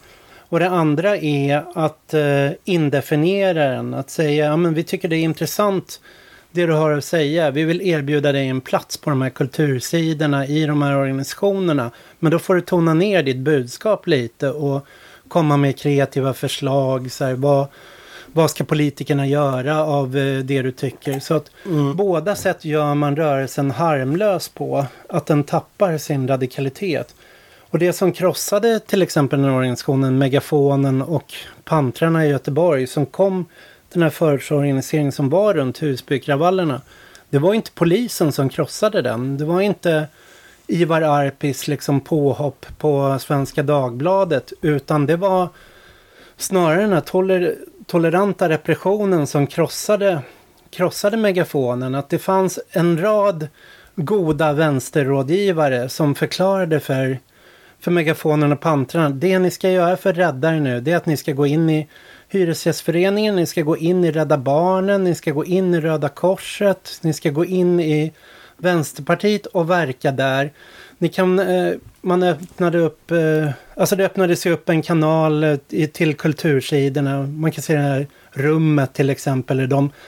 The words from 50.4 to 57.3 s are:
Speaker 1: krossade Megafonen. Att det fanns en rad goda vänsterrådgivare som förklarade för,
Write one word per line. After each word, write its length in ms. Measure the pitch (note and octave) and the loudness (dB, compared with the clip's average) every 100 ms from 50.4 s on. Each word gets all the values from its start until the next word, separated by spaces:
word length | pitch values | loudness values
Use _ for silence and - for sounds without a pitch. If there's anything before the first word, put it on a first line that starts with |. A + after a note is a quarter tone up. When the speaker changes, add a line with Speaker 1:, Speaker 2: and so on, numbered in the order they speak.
| _ _ - | _ _ -14
Speaker 1:
krossade 480 | - F3 - G#3 A3+ | -2 -2 0 -2 2
Megafonen. 800 | G#3+ F3+ D#3+ D3 B2+ B2 C3 C3+ | 2 2 0 0 0 -2 -2 -4
Att 140 | - | -4
det 100 | D#3 | -4
fanns 400 | - F#3+ F#3+ - - | 0 2 2 -2 -6
en 300 | F#3+ E3+ E3+ | 0 2 2
rad 460 | G3 G#3+ G3+ E3+ D3+ _ - - - - | 2 2 2 0 -6 _ -20 -20 -16 -6
goda 580 | D3 G#3 D#3+ D3+ D#3 | -2 0 0 0 0
vänsterrådgivare 1400 | D3 D#3+ C3+ - D#3+ C3+ C#3 C3+ F3+ G3+ E3 D3 B2+ B2+ | 2 2 0 -2 -2 0 0 0 0 0 2 2 0 -2
som 260 | - D3+ C#3+ | -2 0 0
förklarade 640 | D#3 - F#3 F#3+ F3+ D#3 | -2 0 0 0 0 -2
för, 400 | - E3 C3+ C3 _ | -2 -2 -2 -4 _